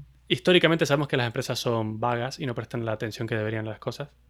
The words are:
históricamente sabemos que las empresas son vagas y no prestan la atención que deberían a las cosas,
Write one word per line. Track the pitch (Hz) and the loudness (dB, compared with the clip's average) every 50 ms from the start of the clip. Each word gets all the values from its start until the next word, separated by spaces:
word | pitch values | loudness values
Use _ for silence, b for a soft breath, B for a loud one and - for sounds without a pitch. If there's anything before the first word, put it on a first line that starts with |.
| - - - _ _ | -20 -20 -20 _ _
históricamente | - - - - 185 180 175 - 160 165 160 160 | -2 -2 2 4 6 6 8 8 6 4 4 2
sabemos | 135 143 151 147 | 2 2 2 2
que | - 156 | 2 2
las | 131 120 | 0 0
empresas | 117 - 139 - - 123 - | 0 -2 -2 -4 -4 -4 -2
son | - 127 117 113 110 107 110 110 | 0 0 0 0 0 -2 -2 -2
vagas | 120 120 120 117 120 131 - - | -2 0 0 0 -2 -4 -6 -6
y | 151 | -4
no | 127 113 | -4 -4
prestan | 120 110 - - 120 113 | -4 -6 -6 -6 -4 -2
la | 113 | -2
atención | 110 - 123 110 - - 117 110 | -2 -4 -4 -6 -6 -6 -4 -2
que | 120 | -2
deberían | 110 107 107 113 110 107 | -2 -2 -2 -2 -4 -4
a | 110 | -6
las | 107 - | -8 -8
cosas, | - 127 - - 143 - _ _ _ | -8 -8 -8 -8 -10 -12 _ _ _